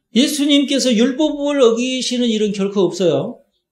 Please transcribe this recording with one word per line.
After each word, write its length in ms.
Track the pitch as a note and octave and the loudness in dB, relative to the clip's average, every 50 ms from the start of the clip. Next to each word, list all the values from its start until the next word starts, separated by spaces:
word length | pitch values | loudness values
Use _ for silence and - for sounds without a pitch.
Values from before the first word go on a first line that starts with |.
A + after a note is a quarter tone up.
| _ _ - | _ _ 0
예수님께서 800 | A3 C#4+ - D4 C4+ C#4+ D4+ C#4+ C#4+ C#4 B3+ C#4 B3+ A#3+ B3+ A#3 | 0 0 0 0 -2 0 2 2 2 2 2 0 0 0 2 2
율법을 640 | G3+ A#3+ C4+ B3+ - D#4 D4 C#4+ C#4+ C#4+ C#4+ D4 C#4 | 2 2 2 2 0 0 0 0 -2 -4 -2 2 4
어기시는 680 | B3 A3+ - A#3 B3 B3+ C4 B3+ - - B3 A#3+ B3 A#3 | 4 4 2 2 -2 -4 -4 -4 -6 -4 -4 -2 0 0
일은 240 | A3 G#3+ G#3+ G3+ | 0 0 0 -2
결코 280 | F#3+ G3 F#3+ G3 G3+ G3+ | -2 -2 -4 -2 0 0
없어요. 600 | F3+ F3 - - F#3 E3 C#3+ C#3 E3+ A#3 - - _ _ _ _ _ _ | -2 0 0 -2 0 0 0 0 -4 -6 -10 -14 _ _ _ _ _ _